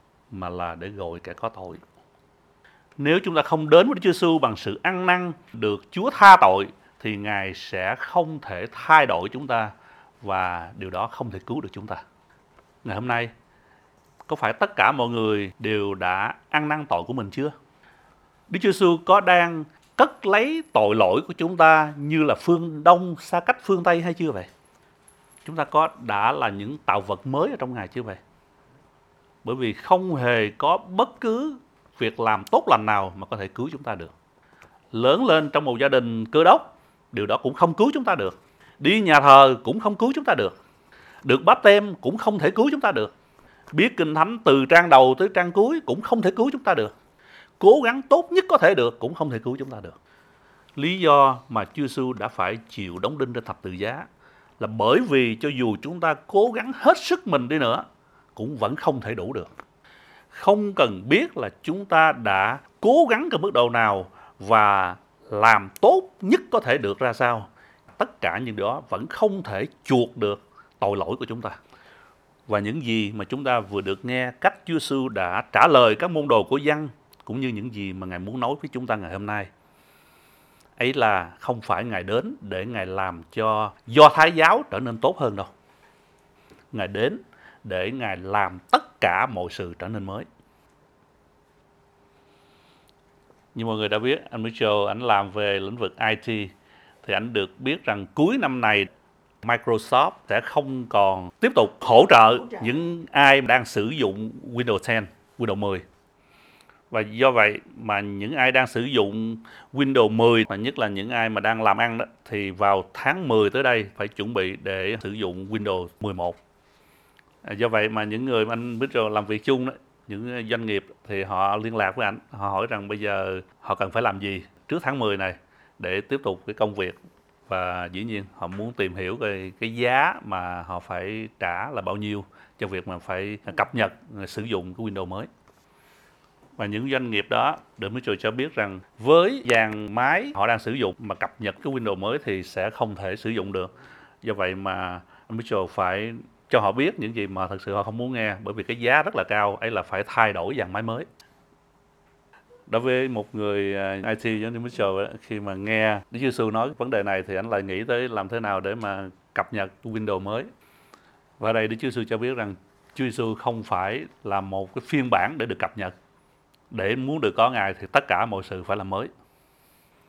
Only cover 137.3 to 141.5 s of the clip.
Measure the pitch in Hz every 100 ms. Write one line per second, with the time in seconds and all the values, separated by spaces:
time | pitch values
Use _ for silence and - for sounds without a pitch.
137.3 | 113 131 156 - - 101 120 120 101 110
138.3 | 113 147 139 101 95 - - 117 160 185
139.3 | 269 160 113 110 107 104 110 127 175 277
140.3 | 98 107 113 110 131 104 - 110 98 95
141.3 | - 107